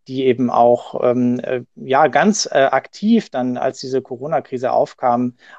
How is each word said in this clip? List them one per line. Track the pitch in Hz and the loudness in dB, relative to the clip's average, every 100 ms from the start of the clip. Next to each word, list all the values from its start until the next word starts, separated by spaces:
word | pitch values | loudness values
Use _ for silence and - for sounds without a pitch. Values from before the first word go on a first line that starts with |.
| - | -10
die | 131 131 | -2 0
eben | 120 123 | 2 2
auch, | - 120 120 - - | 4 4 4 -2 -4
ähm, | 123 123 123 123 | 0 0 0 -2
äh, | - 127 123 - | -4 -6 -8 -12
ja, | 135 135 151 | -2 2 2
ganz, | 139 185 196 - | 2 2 0 0
äh, | 147 135 | 0 2
aktiv | 135 - - 208 226 - | 0 -4 -4 2 2 0
dann, | 131 127 123 | -4 -4 -2
als | 135 - | -4 -6
diese | 135 131 | -4 -4
Corona-Krise | 131 120 143 151 - 127 123 | -4 -10 -6 -6 -4 -6 -2
aufkam, | 117 147 - 127 120 123 - - | 0 0 -2 0 0 -2 -6 -20